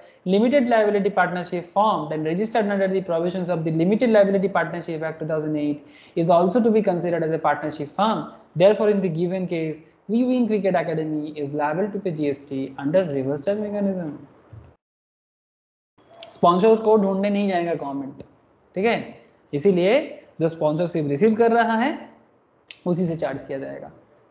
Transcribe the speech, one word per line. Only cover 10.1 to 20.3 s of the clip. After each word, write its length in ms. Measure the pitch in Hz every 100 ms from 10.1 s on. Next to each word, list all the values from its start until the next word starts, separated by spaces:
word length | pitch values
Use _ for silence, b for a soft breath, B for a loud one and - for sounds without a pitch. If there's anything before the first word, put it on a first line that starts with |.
| 233 254
Win 180 | 254 220
Cricket 260 | 214 190 180
Academy 500 | 160 160 156 151 151 151
is 100 | 139 147
liable 280 | 147 160 208
to 60 | 202
pay 120 | 190 156
G 100 | 143
S 100 | 139 -
T 80 | 135 135 -
under 240 | 139 185
reverse 400 | 175 139 131 143
charge 160 | 190 208
mechanism। 500 | 208 208 196 185 156 - - - _ - - _ _ _ _ _ _ _ _ _ _ _ _ _ _ - -
Sponsors 500 | - 175 180 220 214
को 160 | 220 220
ढूंढने 340 | 196 190 202
नहीं 180 | 202 202
जाएगा 260 | 180 170
government, 480 | 165 139 139 135 - - _ _ _ _
ठीक 120 | 180 226
है, 100 | 185 - - - _ _
इसीलिए 420 | 143 196 175 180 277 320 - -